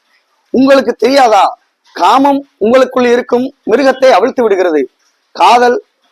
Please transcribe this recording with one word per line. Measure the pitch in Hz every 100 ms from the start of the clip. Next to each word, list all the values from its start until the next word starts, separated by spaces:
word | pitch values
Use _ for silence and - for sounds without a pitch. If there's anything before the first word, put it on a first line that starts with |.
| _ _ _ _ _
உங்களுக்கு | 226 269 277 220 -
தெரியாதா? | 240 277 247 208 151 - _ _ _ -
காமம் | 175 247 277 277 277 -
உங்களுக்குள் | 208 262 254 254 247
இருக்கும் | 240 - 240 262 - -
மிருகத்தை | 220 269 254 262 190
அவிழ்த்து | 240 254
விடுகிறது. | 226 196 180 156 127 _ _ _ _ -
காதல் | 180 240 247 247 - _ _